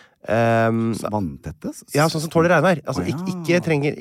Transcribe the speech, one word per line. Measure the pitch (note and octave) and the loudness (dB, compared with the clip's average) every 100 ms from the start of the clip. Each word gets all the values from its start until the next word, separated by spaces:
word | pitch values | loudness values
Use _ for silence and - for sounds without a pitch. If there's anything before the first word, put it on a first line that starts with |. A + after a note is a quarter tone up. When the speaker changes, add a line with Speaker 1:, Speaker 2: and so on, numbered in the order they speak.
| _ _ - | _ _ -2
Speaker 1:
ehm, | A2+ A#2 A2+ A2+ A2+ A2+ A2 | 0 2 2 2 0 -2 -4
Speaker 2:
Så | - | -4
vanntette? | G#2+ F#2 C#2 - - - | -4 -4 -8 -14 -10 -10
S-, | - - | -12 -4
Speaker 1:
ja, | - D#3+ | 0 0
sånn | D#3+ | 0
som | D#3+ | -2
tåler | E3+ E3 | 2 4
regnvær. | E3+ E3 E3+ - | 4 4 2 -2
Altså, | B2+ | -4
Speaker 2:
Å, | F3+ | -4
ja. | |
Speaker 1:
ikke, | C3+ F#3 F#3 E3 | -4 -4 -6 0
ikke | F3 | 0
trenger | E3+ D3+ D3 - | 2 0 0 -4